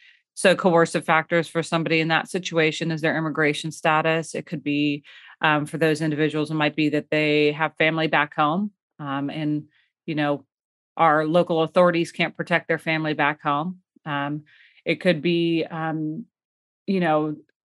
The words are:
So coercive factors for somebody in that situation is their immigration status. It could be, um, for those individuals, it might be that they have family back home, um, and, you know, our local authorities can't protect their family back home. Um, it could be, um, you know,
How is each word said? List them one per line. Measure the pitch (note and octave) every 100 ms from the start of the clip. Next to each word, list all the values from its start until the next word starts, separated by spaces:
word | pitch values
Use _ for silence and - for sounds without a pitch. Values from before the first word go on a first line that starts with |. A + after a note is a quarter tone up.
| - _ _
So | - G3
coercive | F3 F#3+ E3 E3 E3+
factors | D3+ D#3+ D3+ E3+ D3+
for | E3+
somebody | D#3 E3+ D3+ D#3+
in | D#3+
that | D#3+ -
situation | F#3+ F3+ E3 D#3+ D#3 E3+
is | D#3+
their | D#3 C#3+
immigration | D#3+ D3 D3+ D3 D#3+
status. | D3 E3 D#3 D#3+ D#3+ D#3
It | - -
could | E3
be, | D3 C#3+ D3 C#3+ - - - -
um, | D#3+ D3+ C#3+
for | D3+
those | D#3+ D3+
individuals, | D#3+ D3 D#3 D3+ D3+
it |
might | D#3 D3+ D3+
be | D3+
that | D3 D3
they | D3+ D3+ D3+ D3
have | D3 D#3 -
family | D#3+ D#3+ D#3+
back | D3+ D3+
home, | - D3 F3 G#3 - _ -
um, | C#3+ C#3 C#3+
and, | D#3 D3+ D3+ D3+ _ _ _ -
you |
know, | D3+ D3 C#3+ _ _ _ _ _ -
our | D#3+ D3+ D#3
local | F3 E3+ E3
authorities | D#3+ F#3 F3 E3+ E3
can't | - E3 -
protect | E3+ E3+ -
their | D#3+
family | E3 D#3+ D#3
back | D3+ D3 D3+
home. | D3+ C#3+ E3+ F#3 _ _
Um, | D#3+ C#3+ C#3+ D3+ - _ _ _
it | - D#3
could | F#3 D#3+
be, | F3 E3+ E3+ E3
um, | - E3 D#3+ D#3 D#3 D#3+ A#3 _ _ _ _ _ -
you | F#3+
know, | E3+ D#3 D3+ D3+ - _